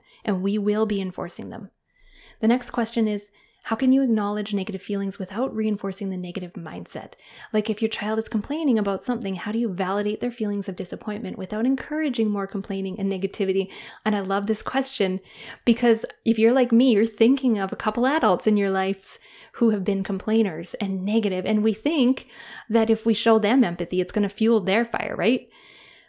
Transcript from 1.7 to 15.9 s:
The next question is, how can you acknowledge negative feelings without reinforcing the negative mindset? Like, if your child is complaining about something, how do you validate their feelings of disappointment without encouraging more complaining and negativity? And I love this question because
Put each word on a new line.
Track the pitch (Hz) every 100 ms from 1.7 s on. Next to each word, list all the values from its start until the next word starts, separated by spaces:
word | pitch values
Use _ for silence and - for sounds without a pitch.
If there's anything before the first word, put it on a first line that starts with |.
| _ _ _ - - - -
The | 220
next | 254 -
question | - 220 - 214
is, | 208 - _ _ _
how | - 226
can | 262
you | 269
acknowledge | 269 220 202 208 202
negative | 202 190 185
feelings | - 202 196 190
without | 185 190 262
reinforcing | 214 214 202 196 190 196
the | 185
negative | 175 175 180
mindset? | 175 165 170 175 - - - - - -
Like, | 214 208
if | 208
your | 220
child | - 208 220
is | 220
complaining | 220 - 302 311 220
about | 202 190
something, | - 240 196 185
how | 208
do | 226
you | 233
validate | 180 185 202 208 202
their | 247
feelings | 233 208 202 196
of |
disappointment | 180 185 180 - 180 185 -
without | 185 214
encouraging | 247 269 - 302 311 233 220
more | 202 196
complaining | 196 196 196 190 185
and | 196
negativity? | 190 190 - 190 190 185 - - -
And | 214 208
I |
love | 190 196 202
this | 214
question | - 262 262 - 190 190 - - - -
because | - 233 240